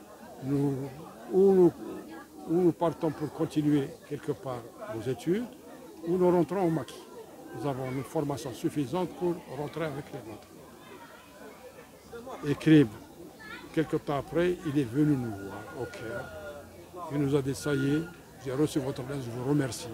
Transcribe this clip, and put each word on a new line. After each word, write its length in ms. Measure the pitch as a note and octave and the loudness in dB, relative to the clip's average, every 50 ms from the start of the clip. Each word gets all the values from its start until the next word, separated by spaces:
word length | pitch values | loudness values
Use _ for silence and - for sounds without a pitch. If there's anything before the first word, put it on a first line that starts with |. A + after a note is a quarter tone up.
| - - - - - - - - C3 | -18 -20 -20 -18 -18 -18 -14 -10 -4
nous, 320 | C3 C#3+ C#3 C#3+ C#3+ C3+ B2+ C#3 C#3 B2+ D3 D#3+ - - - - - A3 | -2 0 2 2 2 0 -2 -6 -8 -10 -12 -14 -14 -16 -16 -8 2 6
ou 200 | F#3 G3 G3 G3 | 8 8 10 10
nous, 200 | F#3 F3+ E3 - - - - - - - - - - - - - - - - | 10 10 8 8 4 -8 -10 -10 -10 -10 -12 -14 -16 -16 -18 -18 -12 -4 0
ou 60 | D#3+ | 2
nous 180 | F3+ F#3 F3 D3+ | 6 6 6 6
partons 380 | - F3 E3 C#3 - - D#3+ | 6 2 2 2 2 0 -2
pour 220 | C3+ - D3+ C3+ - | 0 -2 -6 -6 -2
continuer 560 | - E3 D3+ - D#3 D3 D3 D3 D3 C3+ D#3 - - - - | -2 -2 0 0 2 2 4 4 4 2 0 -6 -12 -12 -10
quelque 240 | D3 C3+ - D3+ C#3+ | -10 -8 -4 -6 -6
part 300 | - - C3+ B2+ A#2+ A2+ A#2 - - - - - | -4 -4 -8 -8 -8 -8 -12 -14 -14 -12 -8 -8
nos 80 | A2+ G2+ | -6 -4
études, 440 | B2 B2+ - - D#3+ F3+ A3 B3 A3 - - - - - - - - - - - | -4 -4 -2 0 0 0 0 0 -4 -10 -16 -18 -18 -18 -16 -16 -18 -16 -10 -2
ou 100 | E3+ F3 | 0 2
nous 140 | F#3 F3+ F3+ | 4 6 6
rentrons 320 | F3 F3+ E3 - F3+ G3+ F#3 | 6 6 4 4 2 2 2
au 80 | E3 | 2
maquis. 320 | D#3+ D3 B2+ - - - - - - - - - - - - - - | 2 2 -2 -4 -10 -16 -16 -16 -16 -16 -16 -16 -16 -16 -16 -12 -10
Nous 100 | A#2+ - | -4 -2
avons 240 | C#3+ C3 B2+ C3+ B2+ | -2 -2 -2 -4 -4
une 120 | B2+ C#3 B2+ | -4 -4 -6
formation 500 | - - E3 D3 C#3+ C#3 - - C3+ A2+ | -4 -2 -2 -2 0 -2 -4 -6 -8 -8
suffisante 580 | - - D#3 - D3+ C#3+ A#2 C#3+ F#3 F3+ - | -2 -2 -2 0 0 -2 0 0 -2 -2 -2
pour 240 | - - F3+ F3 E3+ - - - C3+ | -4 -2 -2 -2 -2 -2 -6 -10 -8
rentrer 280 | C3 D3 C#3 - D#3 E3 | -6 -6 -6 -4 -4 -4
avec 200 | D#3 C3+ C#3+ C#3+ - - | -4 -4 -6 -10 -10 -10
les 60 | C3+ A2+ A2+ | -12 -10 -12
nôtres. 180 | G#2+ G#2+ - - - - - - - - - B4+ B4 - A#4 - - - - - - B4+ B4+ G#4+ G#4+ - - B4 - - - - - - - - - - - - - - - | -14 -14 -16 -20 -20 -20 -20 -20 -20 -20 -20 -18 -18 -18 -18 -18 -20 -20 -20 -20 -20 -18 -18 -18 -18 -16 -18 -18 -18 -18 -20 -20 -20 -20 -20 -14 -14 -12 -12 -10 -10 -6 -2
Et 80 | D3 C#3 | -2 -2
Karim, 320 | - - D#3+ D#3 D3+ C#3 G#2+ G#2 - - - - - - - - - - - - - - - - | 2 6 10 10 10 10 8 4 -10 -16 -18 -18 -18 -18 -18 -18 -16 -14 -14 -14 -14 -12 -6 -2
quelque 240 | E3 D3+ - - | -2 -2 0 -2
temps 220 | D3+ - - D3 C#3 | -4 -2 -2 -4 -4
après, 380 | B2+ - C#3 D#3+ F3 F3+ F3+ E3 - | -4 -2 0 0 2 2 0 -2 -4
il 120 | D#3 C3+ D3 | -2 0 0
est 60 | C#3 | 0
venu 320 | A2 A2+ C#3+ D3+ D3+ D3 | 0 2 4 4 4 4
nous 140 | C3 B2 A#2 | 2 2 -2
voir 320 | G#2 G2 G2 F#2+ G2 G#2 G#2+ - - C3+ | -4 -6 -8 -10 -10 -10 -12 -12 -8 -8
au 40 | A#2+ | -8
Caire. 420 | G#2 - - A2+ A2 A#2 A#2+ - - - - - G2 - - - - - - - - - - - - C#3 | -8 -8 -10 -8 -6 -6 -6 -8 -8 -12 -12 -12 -12 -12 -12 -14 -16 -18 -18 -18 -16 -14 -12 -10 -4 -2
Il 60 | D3 | 0
nous 160 | C#3+ C#3 C#3+ | 2 4 4
a 60 | D3 | 2
dit, « 140 | B2+ C#3 C3 | 2 2 -4
Ça 200 | - - D3+ C#3+ | -2 -2 0 0
y 200 | C3+ C3+ C#3 D3 | 2 2 2 2
est, 80 | D#3 E3 F3 - - - - - - - | 2 0 -2 -10 -16 -20 -20 -18 -12 -8
j'ai 80 | C3 B2 | -6 0
reçu 280 | C3+ D3+ C#3+ - D#3 | 2 2 2 2 0
votre 220 | B2+ C3 C3+ - B2 | -2 -2 -4 -4 -6
lettre, 200 | B2+ C#3+ C#3+ B2+ | -6 -6 -6 -6
je 60 | A#2 | -6
vous 180 | A#2 B2+ B2 C3+ | -6 -4 0 2
remercie. 400 | D3 D3 C#3 B2+ A2+ - - A#2 | 2 2 2 0 -2 -6 -8 -10